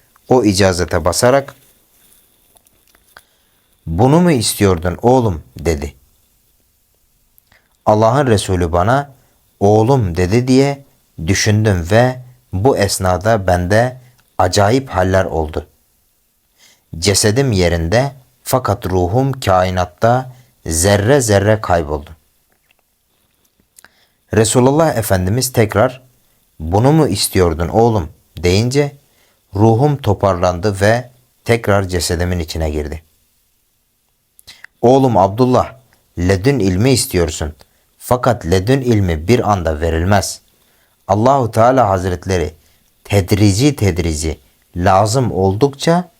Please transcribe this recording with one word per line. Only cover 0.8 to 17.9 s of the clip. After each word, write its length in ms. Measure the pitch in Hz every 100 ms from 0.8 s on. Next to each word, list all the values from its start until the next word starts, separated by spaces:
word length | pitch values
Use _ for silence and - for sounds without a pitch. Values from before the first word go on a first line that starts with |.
| 82 90 85
basarak, 500 | 87 123 139 135 - _ _ _ _ _ _ _ _ _ _ _ _ _ _ _ - _ _ _ _ _ _ -
"Bunu 360 | 82 127 160
mu 100 | 180
istiyordun 680 | 135 104 - 101 90 87 85
oğlum?" 420 | 117 131 113 82 - -
dedi. 360 | 76 78 71 - _ _ _ _ _ _ _ _ _ _ _ _ _ _ _ _ _ _ -
Allah'ın 420 | 107 110 131 135
Resulü 440 | 104 - 92 87
bana, 400 | 85 95 135 143 - _ _ _ _
"Oğlum." 580 | 101 110 113 135 95 82
dedi 300 | 90 117 127
diye 360 | 127 139 139 - _ _ - 80
düşündüm 600 | 95 110 104 110 92 82
ve 280 | 110 127 127 - _ _
bu 240 | 92 123 90
esnada 680 | 101 - 92 90 107 113 90
bende 500 | 90 87 107 123 127 - _ _ -
acayip 520 | 92 98 101 131 135
haller 360 | 95 95 95 95
oldu. 420 | 80 78 78 - _ _ _ _ _ _ _ _ _ _ _ _ 82
Cesedim 520 | 95 95 107 110 139
yerinde 600 | 95 87 85 82